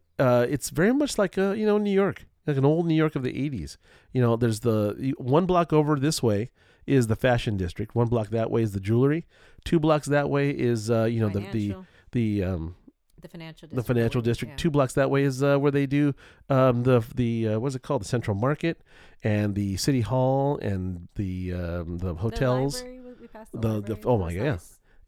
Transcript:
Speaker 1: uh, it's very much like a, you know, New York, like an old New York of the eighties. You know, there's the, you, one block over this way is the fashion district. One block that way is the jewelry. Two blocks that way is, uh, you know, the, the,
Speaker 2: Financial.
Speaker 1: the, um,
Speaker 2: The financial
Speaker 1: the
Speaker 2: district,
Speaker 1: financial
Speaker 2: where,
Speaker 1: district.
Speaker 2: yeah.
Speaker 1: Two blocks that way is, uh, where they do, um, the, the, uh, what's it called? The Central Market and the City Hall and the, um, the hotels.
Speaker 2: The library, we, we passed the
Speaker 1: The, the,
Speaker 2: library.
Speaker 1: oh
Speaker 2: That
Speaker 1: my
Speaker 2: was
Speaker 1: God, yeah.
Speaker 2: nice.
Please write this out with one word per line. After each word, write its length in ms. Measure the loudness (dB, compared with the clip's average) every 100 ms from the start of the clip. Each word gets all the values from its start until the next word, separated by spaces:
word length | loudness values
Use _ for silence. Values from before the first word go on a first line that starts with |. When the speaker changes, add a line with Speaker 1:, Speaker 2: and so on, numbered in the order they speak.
| _ 0
Speaker 1:
uh, 280 | 4 4 2
it's 200 | -2 -4
very 220 | 0 2
much 240 | 2 0 0
like 200 | -2 0
a, 180 | -2 0
you 80 | 0
know, 120 | 2
New 120 | 2
York, 340 | 2 0 -2 -12 _ -4
like 120 | 2
an 60 | 4
old 200 | 4 2
New 80 |
York 220 | 2 2 0
of 60 |
the 140 | -4 -4
eighties. 320 | -4 -6 -8 -12 _ -20 _
You 80 | 0
know, 160 | 2 4
there's 240 | 2 0
the, 340 | 0 0 0 -2
you, 160 | -4 -4
one 280 | 0 2 4
block 260 | 2 4
over 260 | 2 2 2
this 240 | 0 0
way 280 | 0 0 -2 -10 _ _ 2
is 220 | 2 4
the 80 | 2
fashion 400 | 2 2 0 -2
district. 400 | -4 -6 -6 -2
One 100 | 0
block 220 | 0 -2
that 180 | -2 -2
way 120 | 0
is 80 | 0
the 60 | -2
jewelry. 480 | 0 2 2 0 -6 _ -20 -18
Two 160 | -2 2
blocks 260 | 4 2 2
that 240 | 0 0
way 200 | 0 0
is, 380 | 0 0 0 0
uh, 160 | 0
you 140 | 2 0
know, 100 | 0
the, 120 | -2
the, 60 | -4 -4 -4
Speaker 2:
Financial. 140 | -6 -12 _ -8
Speaker 1:
the, 320 | -2 0 0
um, 320 | -2 -4 -6 -12 -20 _ _ -20
Speaker 2:
The 80 | -20
financial 380 | -18 -18 -20 -10
Speaker 1:
the 60 |
Speaker 2:
district, 120 | -6 -2
Speaker 1:
financial 300 | 0 2 0
Speaker 2:
where, 40 |
Speaker 1:
district. 260 | 0 -2 -4
Speaker 2:
yeah. 40 | -4
Speaker 1:
Two 140 | 0
blocks 220 | 2 2
that 160 | 2 0
way 140 | 2
is, 180 | 0 0
uh, 160 | 2 2
where 140 | 2
they 140 | 2 0
do, 280 | 2 0 -2 -10 -20 0
um, 360 | 4 4 4
the, 200 | 4 4 2 -2
the, 320 | -2 0 0
uh, 100 | -2
what's 160 | -2
it 80 | -6
called? 200 | -4 -4
The 40 | -2
Central 300 | -2 -2 -2
Market 440 | 0 0 -2 -4 -10 -20 -20 -6
and 320 | -2 0 0 0
the 200 | -2 -2
City 220 | 0 0
Hall 560 | 0 0 2 2 0 -2
and 500 | -4 -4 -4 -8 -10 -8
the, 360 | -6 -4 -4
um, 460 | -4 -4 -6 -6 -6
the 160 | -6
hotels. 680 | -4 -6 -2 0 0 -2 -4
Speaker 2:
The 40 | -10
library, 140 | -16
we, 120 | -20 -20
we 40 | -20
passed 240 | -20 -16
the 80 | -6
Speaker 1:
The, 100 | -4
the, 60 |
Speaker 2:
library. 260 | -2 -4 -6 0
Speaker 1:
oh 60 |
Speaker 2:
That 60 | 0
Speaker 1:
my 40 | 0
Speaker 2:
was 80 | -4
Speaker 1:
God, 80 |
yeah. 60 | -4
Speaker 2:
nice. 260 | -4 -8 -20 _ -20